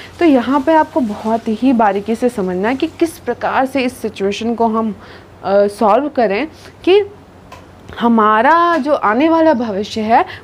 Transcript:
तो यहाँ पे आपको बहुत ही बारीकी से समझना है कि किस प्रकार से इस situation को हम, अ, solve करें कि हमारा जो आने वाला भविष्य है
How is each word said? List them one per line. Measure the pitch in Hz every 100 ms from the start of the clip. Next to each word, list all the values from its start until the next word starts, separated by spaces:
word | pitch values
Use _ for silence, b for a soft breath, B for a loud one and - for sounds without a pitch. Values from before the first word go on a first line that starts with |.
| B -
तो | 339
यहाँ | 262 233 294
पे | 302
आपको | 320 311 320
बहुत | 226 214 220 226 226
ही | 214 254
बारीकी | 233 214 196 202 233
से | 247
समझना | 226 185 180 214
है | 269
कि | 320
किस | - 330 -
प्रकार | - 233 196 214 262
से | 277
इस | 247 247
situation | 220 - 196 196 226 226
को | 226
हम, | 220 220 190 B B B -
अ, | - 202 202
solve | 202 220 226 285
करें | 269 214 196 311 B B -
कि | 330 403 392 - - - - - - - - -
हमारा | 233 226 214 214 262 339 339 330
जो | 262
आने | 285 202 226 320
वाला | 330 320
भविष्य | 240 233 190 214 226
है | 214 254 370 B